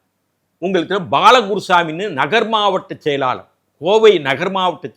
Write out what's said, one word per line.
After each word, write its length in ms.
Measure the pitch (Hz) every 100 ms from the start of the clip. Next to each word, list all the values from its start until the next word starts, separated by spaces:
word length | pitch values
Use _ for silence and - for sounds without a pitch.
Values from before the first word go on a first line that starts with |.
| _ _ _ _ _ -
உங்களுக்கு 300 | 190 185 160
தெரியும் 200 | 196 143
பாலகுருசாமின்னு 920 | 139 196 254 196 202 - 175 170 160 208 135
நகர் 300 | 147 220 220
மாவட்ட 440 | 220 208 185 - 160 156
செயலாளர், 420 | 139 131 107 - _ _ -
கோவை 320 | 156 220 220 180 139
நகர் 260 | 135 185 190
மாவட்ட 340 | 185 156 131